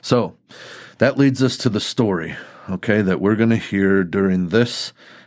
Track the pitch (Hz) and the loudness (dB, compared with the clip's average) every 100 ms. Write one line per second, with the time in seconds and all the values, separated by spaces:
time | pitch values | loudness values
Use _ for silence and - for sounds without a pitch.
0 | - 123 95 - _ - - - - - | -2 0 0 -8 _ -20 -20 -20 -12 0
1 | 123 135 139 135 131 - 123 104 - - | 0 4 2 4 0 0 -2 -2 -4 -2
2 | 113 90 80 - - - - 95 - 104 | 0 -2 -6 -12 -16 -18 -10 -6 0 0
3 | 95 90 98 107 113 113 - 98 98 98 | 2 0 0 2 2 0 0 0 2 2
4 | 90 98 98 92 90 104 120 - - - | 0 0 0 0 0 0 0 -4 -12 -14
5 | - - | -20 -20